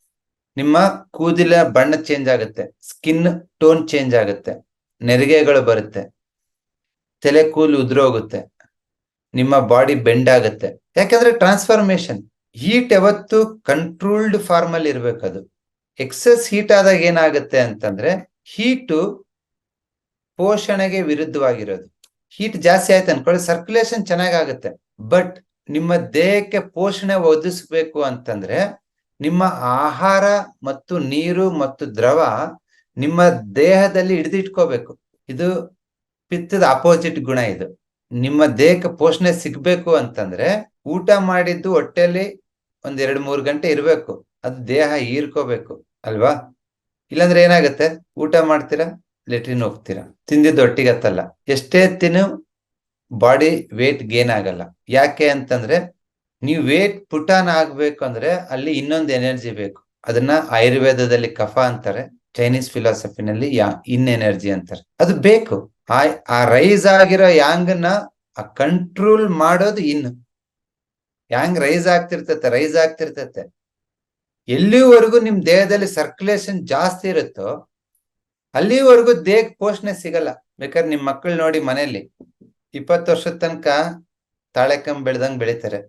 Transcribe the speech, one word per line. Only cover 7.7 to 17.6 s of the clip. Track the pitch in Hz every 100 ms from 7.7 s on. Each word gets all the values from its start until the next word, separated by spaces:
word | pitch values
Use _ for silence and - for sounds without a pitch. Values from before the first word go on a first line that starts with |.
| 143
ಉದುರೋಗುತ್ತೆ, | 123 131 135 110 - 92 - _ _ _ _ _ _ _ _
ನಿಮ್ಮ | 127 131 139
ಬಾಡಿ | 110 120 143
ಬೆಂಡ್ | 143 117 117 127
ಆಗುತ್ತೆ. | 123 107 - 90 - _ 175
ಯಾಕಂದ್ರೆ | 196 233 240 233
ಟ್ರಾನ್ಸ್‌ಫಾರ್ಮೇಷನ್. | 185 196 - 214 196 180 - 101 - _ _
ಹೀಟ್ | 110 160 247 247
ಯಾವತ್ತು | 196 202 202 - 220 220 -
ಕಂಟ್ರೋಲ್ಡ್ | - 147 170 - 196 214 220 196
ಫಾರ್ಮ್ | - 170 170
ಅಲ್ಲಿ | 165 151
ಇರ್ಬೇಕು. | 127 120 113 95
ಅದು | 92 - _ _ _ _ -
ಎಕ್ಸೆಸ್ | - - 240 233 -
ಹೀಟ್ | 202 208
ಆದಾಗ | 202 190 180
ಏನಾಗುತ್ತೆ | 170 170 156 139 -
ಅಂತಂದ್ರೆ | 131